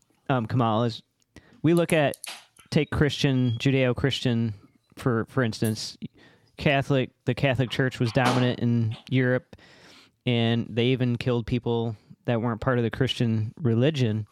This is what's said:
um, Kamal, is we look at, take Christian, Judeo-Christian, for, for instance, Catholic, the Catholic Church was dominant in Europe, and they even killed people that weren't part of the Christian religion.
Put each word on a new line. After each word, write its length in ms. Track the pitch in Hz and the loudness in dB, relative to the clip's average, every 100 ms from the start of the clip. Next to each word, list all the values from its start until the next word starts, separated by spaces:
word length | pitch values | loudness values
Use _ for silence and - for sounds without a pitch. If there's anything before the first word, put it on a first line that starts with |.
| _ _ - | _ _ -2
um, 180 | 131 107 | -2 0
Kamal, 380 | 127 113 107 | 0 2 2
is 180 | 120 113 _ _ _ - _ - | 0 -4 _ _ _ -20 _ -2
we 120 | 151 | 2
look 180 | 170 165 | 2 2
at, 240 | 165 139 - - - - _ - | 2 2 -2 -14 -18 -20 _ -2
take 200 | 165 180 | 0 0
Christian, 640 | - 147 - 143 131 123 117 | 0 0 2 0 2 0 0
Judeo-Christian, 960 | 139 135 127 120 139 - 127 117 117 101 - _ _ | 0 2 2 2 -2 0 -2 0 -2 -4 -18 _ _
for, 300 | - 135 113 | -6 -2 -2
for 180 | - 147 | -2 -2
instance, 560 | 117 - 110 107 - - 107 _ - _ _ - | -2 0 -2 -2 -8 -12 -18 _ -20 _ _ -4
Catholic, 540 | 160 139 135 139 123 _ | 0 2 2 0 0 _
the 100 | - | -4
Catholic 360 | 120 143 123 120 | 0 0 0 -2
Church 280 | - 127 - | 0 -2 0
was 140 | 120 | 0
dominant 480 | 135 123 127 123 - | 2 2 2 0 0
in 360 | 120 120 110 117 - | 0 0 0 -4 -4
Europe, 460 | 131 127 127 - - - - - - - _ | 0 2 0 -4 -20 -20 -20 -20 -20 -20 _
and 440 | 127 120 113 117 - | -2 0 2 0 -2
they 140 | 110 120 | 0 0
even 300 | 127 127 117 | 2 0 -2
killed 320 | 131 120 110 | -2 -2 -2
people 480 | 123 120 117 117 107 _ - - | -4 -2 -2 -4 -8 _ -12 -4
that 140 | 117 | -2
weren't 200 | 120 110 | -2 -2
part 180 | 131 123 | -2 0
of 60 | |
the 60 | 113 | 0
Christian 600 | - 127 - 117 110 110 - | -2 -2 0 0 0 -2 -4
religion. 640 | 120 113 135 147 120 107 104 | 0 2 2 2 -2 -2 -6